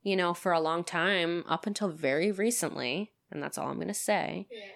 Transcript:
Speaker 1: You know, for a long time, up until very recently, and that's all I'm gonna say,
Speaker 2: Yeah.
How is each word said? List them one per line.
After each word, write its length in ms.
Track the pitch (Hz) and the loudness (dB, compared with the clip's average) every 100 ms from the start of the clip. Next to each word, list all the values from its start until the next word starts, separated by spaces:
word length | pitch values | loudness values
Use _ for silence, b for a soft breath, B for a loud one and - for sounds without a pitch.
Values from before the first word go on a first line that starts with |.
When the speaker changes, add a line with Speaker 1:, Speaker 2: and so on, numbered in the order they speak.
| 196 | 0
Speaker 1:
You 100 | 190 | 2
know, 180 | 175 | 2
for 200 | 175 190 | 2 2
a 80 | 165 | 4
long 240 | 160 165 175 | 4 0 0
time, 580 | 175 175 196 170 170 - | 2 2 4 2 -2 -2
up 180 | 165 - | -2 -2
until 220 | 202 202 | -2 -2
very 420 | 160 147 143 190 | 0 2 4 2
recently, 800 | 190 214 240 160 - 123 147 208 _ _ | 2 2 2 -2 -2 -2 -2 -6 _ _
and 120 | 151 | -8
that's 140 | 143 - | -6 -4
all 100 | 139 | -4
I'm 100 | - | -4
gonna 140 | 170 | -4
say, 540 | 208 - 202 - 170 196 | -4 0 0 0 -6 -10
Speaker 2:
Yeah. 80 | 233 202 | -14 -16